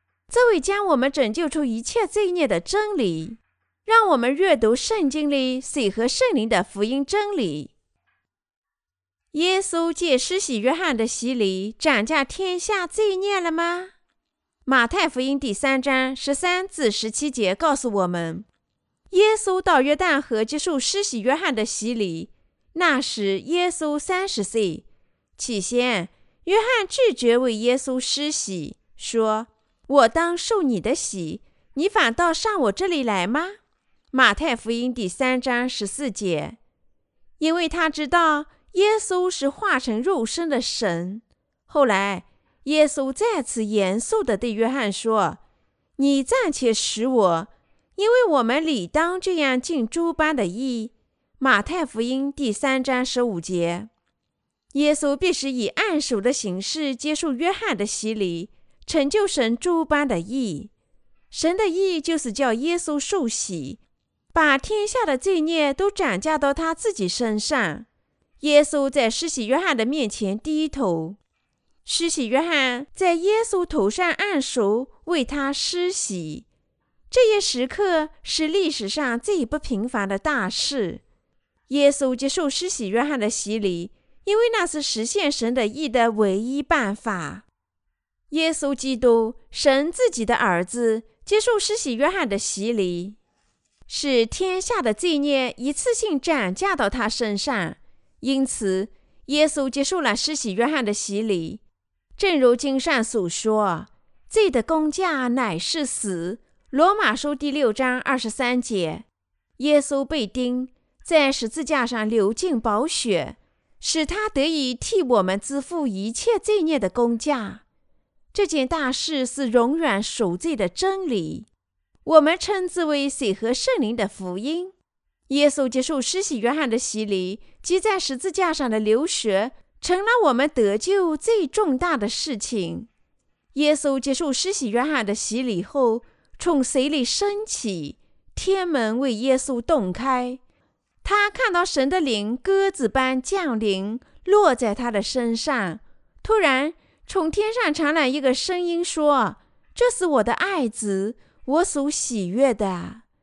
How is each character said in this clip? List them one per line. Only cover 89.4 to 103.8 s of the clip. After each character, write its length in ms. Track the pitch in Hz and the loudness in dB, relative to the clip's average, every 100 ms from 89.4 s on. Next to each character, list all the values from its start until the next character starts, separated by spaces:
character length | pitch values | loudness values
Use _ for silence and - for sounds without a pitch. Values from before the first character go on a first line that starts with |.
| _ | _
神 400 | - 285 269 311 | 0 2 2 0
自 200 | - 494 | 2 0
己 160 | 240 220 | 2 0
的 100 | 240 | 2
儿 260 | 214 175 | 2 2
子， 420 | 180 240 226 220 - _ | 0 0 0 0 -4 _
接 160 | - 427 | 0 0
受 180 | 494 427 | 2 0
施 200 | - 453 | 0 -2
洗 160 | 277 | -4
约 160 | 233 294 | 0 0
翰 180 | 381 254 | 2 -2
的 100 | 196 | -2
洗 340 | - 196 220 | -4 -4 -2
礼， 420 | 226 185 175 190 - _ _ _ _ _ _ - | 0 -2 -2 -8 -14 _ _ _ _ _ _ -12
使 400 | - 285 247 226 | -6 2 2 2
天 340 | - 370 370 | 0 -2 -2
下 220 | - 440 | -2 0
的 100 | 240 | 0
罪 240 | 208 359 294 | 0 0 0
孽 380 | 285 269 254 - | 2 0 0 -4
一 160 | 262 | -4
次 220 | - 494 | -2 -2
性 260 | 466 427 285 | 0 0 -2
转 340 | 339 294 185 | 0 0 0
嫁 220 | 190 392 320 | 0 -2 0
到 140 | 202 | 0
他 180 | 254 214 | 0 -2
身 300 | - 220 202 | -2 -2 -2
上。 380 | 294 226 160 - - - _ _ | -2 -2 -4 -6 -20 -20 _ _
因 240 | 254 269 | -2 0
此， 440 | 269 - 196 185 214 - _ - - | 0 -2 -2 -2 -4 -10 _ -20 -4
耶 200 | 294 302 | 2 2
稣 220 | 294 269 | 2 -2
接 160 | 277 | -2
受 160 | 277 370 | -2 0
了 160 | 262 202 | 0 0
施 180 | - | -2
洗 200 | 311 226 | -4 -4
约 120 | 185 247 | 0 0
翰 160 | 302 | 0
的 120 | 214 | -2
洗 260 | 208 - 202 | -4 -4 -4
礼。 400 | 220 180 160 208 _ _ _ _ _ - | -2 -2 -4 -10 _ _ _ _ _ -2
正 240 | 392 311 | 0 4
如 160 | 247 240 | 4 4
经 240 | 285 269 | 0 -2
上 240 | 330 262 | 0 0
所 240 | 220 226 175 | 0 -2 -2
说 580 | - 220 214 202 165 | -2 0 2 0 -2